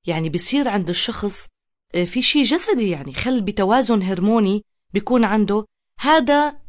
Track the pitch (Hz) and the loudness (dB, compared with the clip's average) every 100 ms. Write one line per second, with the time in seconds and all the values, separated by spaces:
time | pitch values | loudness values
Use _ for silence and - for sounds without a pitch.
0 | - 160 160 165 - 277 262 202 170 175 | -6 -4 -2 -2 -2 0 0 -2 -2 -4
1 | - 220 202 - - _ _ _ _ 175 | -4 -6 -6 -6 -10 _ _ _ _ -4
2 | 175 254 - 294 240 330 - 277 208 151 | -4 0 2 2 2 0 0 0 0 -4
3 | 143 131 240 254 196 202 190 247 254 226 | -8 -6 -2 -2 -2 -2 2 2 2 0
4 | 185 180 202 226 196 208 - _ _ 202 | 0 0 2 2 2 0 -6 _ _ -6
5 | 202 254 220 214 202 208 214 _ _ - | 0 2 2 2 2 0 -4 _ _ -6
6 | 277 320 254 294 294 285 | 2 2 4 2 2 -4